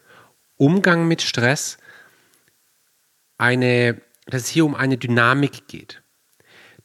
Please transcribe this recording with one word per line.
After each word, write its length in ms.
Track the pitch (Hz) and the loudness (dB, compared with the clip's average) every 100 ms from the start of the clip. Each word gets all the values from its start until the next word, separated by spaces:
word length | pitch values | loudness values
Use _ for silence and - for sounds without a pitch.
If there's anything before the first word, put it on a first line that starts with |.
| _ - _ _ _ - | _ -20 _ _ _ 0
Umgang 520 | 139 190 190 170 165 | 2 4 2 2 2
mit 160 | 165 | -2
Stress, 540 | - - 120 151 - - - - - _ _ _ _ _ _ _ _ _ _ _ _ - | -4 0 0 0 -4 -12 -20 -20 -20 _ _ _ _ _ _ _ _ _ _ _ _ -2
eine, 600 | 120 127 127 120 120 117 _ _ - | 0 2 2 2 0 -2 _ _ -10
dass 160 | 131 | -8
es 60 | - | -4
hier 140 | 165 | 0
um 120 | 156 131 | 0 0
eine 220 | 135 127 | -2 -2
Dynamik 720 | 120 120 120 135 139 - - | -2 2 2 2 -2 -4 -20
geht, 360 | - - - _ _ _ _ _ - - _ | -20 -20 -20 _ _ _ _ _ -20 -20 _